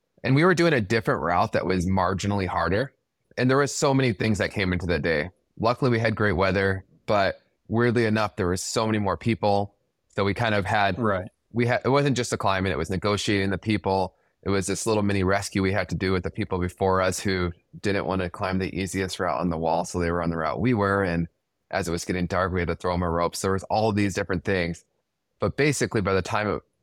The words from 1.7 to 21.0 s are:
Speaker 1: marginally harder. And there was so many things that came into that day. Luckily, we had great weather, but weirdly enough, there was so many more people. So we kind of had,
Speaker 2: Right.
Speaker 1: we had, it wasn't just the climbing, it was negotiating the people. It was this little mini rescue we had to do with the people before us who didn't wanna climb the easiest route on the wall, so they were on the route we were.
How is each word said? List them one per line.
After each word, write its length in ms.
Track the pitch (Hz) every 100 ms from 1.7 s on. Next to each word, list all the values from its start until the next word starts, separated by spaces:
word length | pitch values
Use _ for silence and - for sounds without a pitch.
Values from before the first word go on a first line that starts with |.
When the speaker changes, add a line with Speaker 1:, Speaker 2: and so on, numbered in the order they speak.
| 92 87
Speaker 1:
marginally 640 | 95 90 95 101 101 90
harder. 440 | 87 85 101 139 - _ _ _ -
And 120 | 127
there 80 | 135
was 160 | 143
so 200 | - 147
many 180 | 135 127
things 260 | 98 110 98
that 120 | 92
came 220 | 110 92
into 120 | 90 87
that 140 | 80
day. 280 | 85 76 78 - _ -
Luckily, 320 | 110 127 131
we 100 | 113
had 160 | 113 110
great 180 | 104
weather, 500 | 82 95 95 98 95 - _ -
but 340 | 104 95 - _ _ -
weirdly 360 | 110 120 120 110
enough, 300 | 110 107 -
there 140 | 90
was 120 | 95
so 240 | - 117 110
many 140 | 107
more 160 | 98 85
people. 600 | 117 110 107 101 101 _ _ _ _
So 160 | - 98
we 80 |
kind 220 | 95 113 104
of 100 | 95
had, 340 | 107 98 92
Speaker 2:
Right. 300 | 110 95 95 - _
Speaker 1:
we 120 | 113 117
had, 140 | 123 120
it 40 |
wasn't 280 | 139 143 123
just 140 | 117
the 60 | 113
climbing, 360 | 104 95 95
it 40 | 80
was 120 | 82
negotiating 640 | 92 104 104 - 101 95
the 60 | 92
people. 580 | 110 104 98 95 92 - _ _
It 60 | 95
was 180 | 98 95
this 180 | 92 113
little 180 | 107
mini 200 | 101 98
rescue 380 | 92 98 101 101
we 100 | 95
had 160 | 98 92
to 60 | 82
do 160 | 95
with 120 | 92
the 80 | -
people 280 | - 101 92
before 420 | 90 - 95 92
us 180 | 95 92
who 320 | 101 92 87 - _ -
didn't 240 | 101 98 69
wanna 240 | 95 90
climb 280 | - 95 95
the 160 | 95 76
easiest 420 | 95 95 90 -
route 200 | 90 65
on 100 | 87
the 80 | 82
wall, 280 | 80 85 92
so 140 | 90
they 120 | 85
were 120 | 87
on 60 | 85
the 80 | 82
route 220 | 78 62
we 140 | 117
were. 300 | 110 98 101